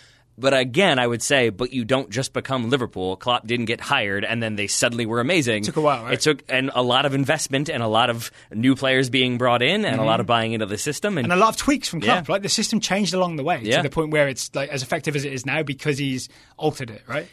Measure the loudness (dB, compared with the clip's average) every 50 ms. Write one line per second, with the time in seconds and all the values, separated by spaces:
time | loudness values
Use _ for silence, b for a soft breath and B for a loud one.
0 | B B B B B B _ -2 0 2 4 4 2 2 2 2 4 4 4 4
1 | 2 2 0 -2 0 2 4 4 4 4 2 0 -4 -4 -4 -4 -2 0 0 0
2 | 0 -2 -4 -4 -4 -4 -4 -6 -4 -2 -2 -2 0 0 0 0 0 -2 -4 -4
3 | -4 -4 -4 -2 -2 0 0 0 0 -2 -2 -2 0 -2 -4 -4 -2 -2 0 0
4 | 0 0 -2 -2 -2 -2 -2 -2 -2 -2 -2 -2 -4 -2 -2 0 0 0 0 0
5 | -2 -2 0 0 0 2 2 2 2 2 0 0 -2 -2 -2 0 0 2 0 0
6 | -2 -4 -4 0 0 0 0 0 -2 -4 -2 -2 -2 0 0 0 2 2 2 2
7 | 2 2 0 0 0 0 0 -2 -2 -2 -2 -2 -2 -2 -2 -2 0 2 2 4
8 | 4 2 0 -2 -6 -12 B B B B -4 0 2 2 2 4 2 2 2 2
9 | 2 2 2 2 2 2 2 2 2 2 4 4 4 2 2 2 0 0 0 0
10 | 2 2 2 2 2 2 2 2 2 0 -2 -2 -2 -4 -4 -4 -4 -4 -4 -4
11 | -2 -2 -2 0 0 2 4 4 4 4 4 2 0 0 0 0 0 -4 -6 -2
12 | 0 2 2 0 0 -2 -2 -2 0 0 0 0 0 0 0 -2 0 0 0 0
13 | 0 0 0 0 0 0 -2 -4 -2 -2 -2 -2 0 0 2 2 2 0 0 -2
14 | -2 0 2 2 2 2 0 -4 -8 -6 -6 -6 -4 -4 -4 -6 -4 -4 -4 -4
15 | -2 -2 -2 -2 -2 -4 -6 -6 -6 -4 -2 -2 -2 -4 -6 -4 -4 -4 -2 -2
16 | -2 -2 -4 -4 -6 b b b b b b -2 -2 -2 -2 -2 -6 -12 -12 -14
17 | -12 -8 -8 -8 -8 -8